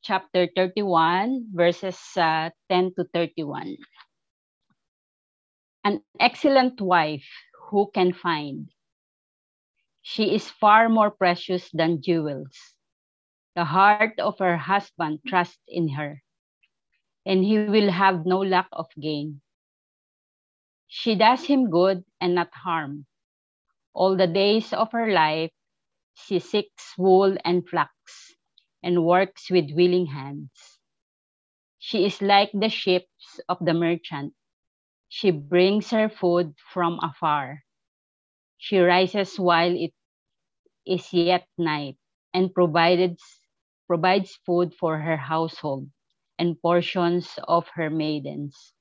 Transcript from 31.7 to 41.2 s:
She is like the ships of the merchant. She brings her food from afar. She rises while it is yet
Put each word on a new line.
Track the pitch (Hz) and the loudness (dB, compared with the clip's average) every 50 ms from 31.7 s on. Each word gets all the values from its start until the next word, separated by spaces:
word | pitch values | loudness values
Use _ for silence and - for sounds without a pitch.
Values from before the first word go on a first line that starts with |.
| _ _ | _ _
She | - - - 220 180 | -16 -8 -2 0 0
is | 208 - - | 0 -2 -2
like | 202 196 202 202 202 202 - | 0 2 4 4 4 2 -2
the | 202 202 220 | -2 -2 -2
ships | 214 - - - 185 180 180 _ _ _ - - - - - - | -4 -4 -2 0 0 0 0 _ _ _ -20 -20 -20 -20 -6 -6
of | 180 180 | -6 -2
the | 175 170 165 | 0 0 0
merchant. | 165 170 165 170 165 _ - 170 143 139 143 - _ _ _ _ _ _ _ _ _ _ _ _ _ _ _ | 2 2 0 -2 -2 _ -10 -10 -10 -10 -10 -14 _ _ _ _ _ _ _ _ _ _ _ _ _ _ _
She | - - - 202 | -14 -2 0 0
brings | 175 151 143 143 170 175 180 190 202 214 202 - | 0 0 -4 0 2 4 4 4 2 0 -2 -2
her | - 220 214 214 | -2 0 0 -2
food | 214 - - 180 175 175 175 160 147 _ _ - - | -4 -2 -2 0 2 2 0 -2 -6 _ _ -12 -6
from | 185 175 170 170 - - | -2 -2 -2 -2 -4 -6
afar. | 165 135 _ - 160 147 147 139 127 143 151 _ _ _ _ _ _ _ _ _ _ _ _ _ _ _ _ _ _ _ _ | -8 -8 _ -4 -2 -2 -2 -4 -8 -12 -18 _ _ _ _ _ _ _ _ _ _ _ _ _ _ _ _ _ _ _ _
She | - - 208 190 | -10 -2 2 2
rises | 175 175 175 180 190 180 - 208 196 185 - - | 4 4 4 4 2 0 0 -4 -6 -4 -6 -2
while | 185 180 170 165 170 175 | 0 2 2 2 2 0
it | 175 175 - 165 _ _ _ _ _ _ _ _ _ _ _ _ _ _ _ _ _ _ _ - | -2 -4 -6 -8 _ _ _ _ _ _ _ _ _ _ _ _ _ _ _ _ _ _ _ -6
is | 190 175 - - - | -6 -6 -6 -2 0
yet | 175 | 0